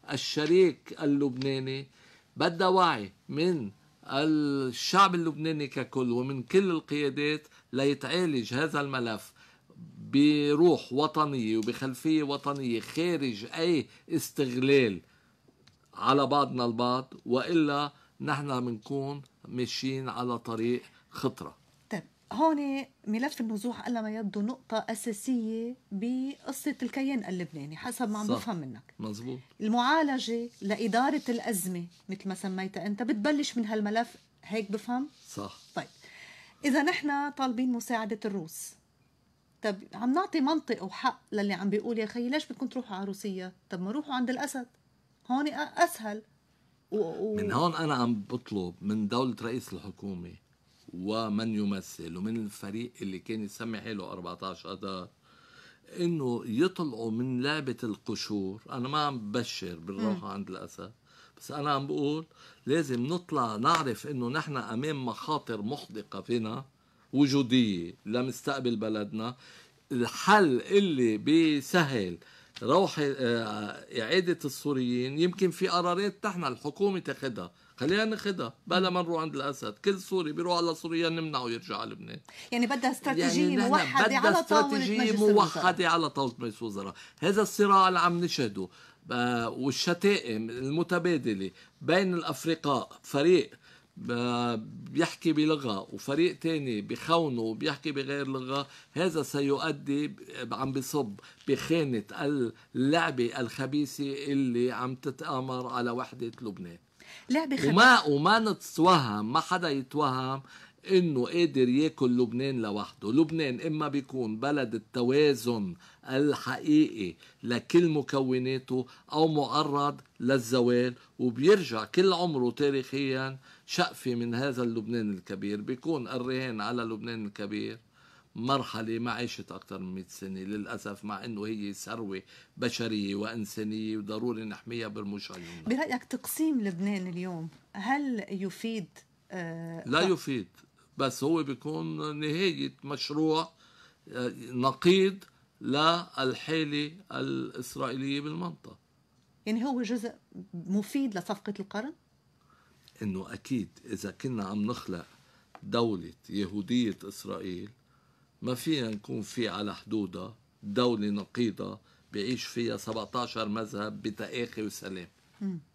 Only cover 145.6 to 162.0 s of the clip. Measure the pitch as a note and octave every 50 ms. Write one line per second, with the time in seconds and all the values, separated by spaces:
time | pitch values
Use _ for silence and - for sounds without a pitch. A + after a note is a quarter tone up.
145.6 | - - C3 C#3 D3+ D#3+ E3+ F3 F3 - - C3+ C3+ C3 A#2+ - - - D#3+ D#3+
146.6 | D#3 D3 D3 D3 D3 D3 D#3+ G3 G3 _ B2 C3 C3 C3+ C3+ C3 B2+ A2 - -
147.6 | B2+ - - C3+ C3+ B2 B2 C3+ C3+ C#3 C#3 C#3+ C#3+ D3+ D#3 E3+ F3+ E3+ D#3+ -
148.6 | - - - _ _ _ _ _ _ _ _ _ _ _ _ _ _ G#3+ G#3+ A#3
149.6 | A3+ C#4+ C4 B3 A#3+ G3 A#3+ A#3+ G3+ A#3+ - - _ _ - - F3+ _ - E3+
150.6 | - E3 F#3+ G#3 G#3 - - C#4 C4+ B3+ G3+ G3 - - G#3 G#3 _ G#3+ G#3 -
151.6 | G3 G3+ - G#3 A3+ C#4+ E4+ _ _ _ _ _ _ _ _ _ _ _ _ _
152.6 | _ _ _ _ _ - _ - A2 G#2 F#2 F#2 F#2 - G#2+ G2+ _ - C3+ A#2+
153.6 | F#2+ F2 _ - - B2 A2 F#2 - G2+ F2 _ - C3+ B2+ A2 G2 F#2 G#2 G#2
154.6 | G#2 A2 A#2+ - - - F#2 E2+ C#2+ - - _ _ _ _ _ _ _ _ -
155.6 | - G2+ G2 A#2+ A#2 A#2 G#2 F2+ E2 F2 - _ _ - - G2+ G2+ F2+ G2 G#2
156.6 | F#2+ F2+ A#2+ B2 A#2+ A2 F#2 - - G2 G2 - - G2+ G2 F2+ F#2+ F#2+ F2+ F2+
157.6 | F#2+ A2 A#2+ _ _ _ _ _ _ _ _ _ _ _ _ _ - A#2+ B2+ A#2+
158.6 | - D#3+ D#3 C#3+ A#2+ A2 G#2+ G#2 - - C3 A#2 G2+ - - B2+ A#2 G2+ F2 G2+
159.6 | G#2+ G2+ F2+ - - - A2 A2 G2+ F#2 F2+ G2 F#2+ G2 - _ _ _ _ _
160.6 | - G#2 G2+ B2 B2 B2 A#2 G#2+ G#2 G#2 G2+ G#2 F#2+ - _ A#2+ B2 A2 F2+ -
161.6 | G2 G2 G2+ - _ _ _ _